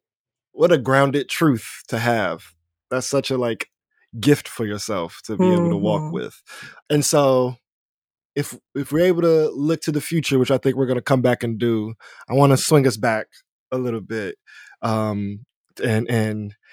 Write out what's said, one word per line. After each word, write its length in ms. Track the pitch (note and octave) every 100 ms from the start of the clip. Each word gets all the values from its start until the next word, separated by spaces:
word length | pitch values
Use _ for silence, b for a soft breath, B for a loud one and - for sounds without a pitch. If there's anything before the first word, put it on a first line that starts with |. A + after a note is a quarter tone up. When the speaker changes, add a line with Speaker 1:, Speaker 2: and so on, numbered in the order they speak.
| _ _ _ _ _
Speaker 1:
What 180 | - E3+
a 80 | D#3+
grounded 500 | A#2+ C3+ C#3 C#3 B2+
truth 540 | - D#3+ A#2 - - -
to 100 | A2+
have. 540 | A#2+ A2+ F#2 E2 - _ _ _ _
That's 160 | B2+ -
such 240 | C#3 -
a, 60 | C3
like, 300 | A#2+ A2 - _ _ _ _ A#2
gift 260 | B2 C#3+ -
for 180 | -
yourself 560 | A2 G#2 - G2 E2+ -
to 120 | - G#2+
be 160 | F#3
able 180 | F3 E3+
to 60 | E3
walk 260 | G#3 G3+
Speaker 2:
Mm-hmm. 100 | D#3
Speaker 1:
with. 280 | E3 A#1+ - B B B B -
And 160 | D3
so 520 | - D3+ C#3 B2+ B2+ B2 _ _ _ _ _ _ _ C#3+
if, 200 | C#3+ B2+ _ C#3
if 160 | C#3
we're 140 | D3+ F#3
able 160 | F3
to 280 | E3+ D#3+ D#3
look 300 | C3+ D3 D#3+
to 100 | -
the 80 | D3
future, 380 | - E3+ - C3+
which 120 | B2+
I 60 | C3
think 180 | C#3 B2+
we're 100 | B2+
gonna 140 | B2
come 200 | - C3
back 200 | B2 B2
and 160 | A#2 G#2+
do, 360 | A#2+ A2+ G#2+ A2 B B -
I 40 |
wanna 220 | B2+ C#3 C3
swing 300 | - D3+ C3
us 100 | A2
back 300 | A#2 A2 - _ _ _ _
a 60 | C3
little 220 | B2 A2+
bit, 340 | F#2 A2+ F#2+ - B B B -
um, 640 | A2+ A2 A2 G#2 G2+ G2+ - _ _ -
and, 260 | B2 A2 A#2
and 460 | A#2+ G#2+ G#2+ G#2 - b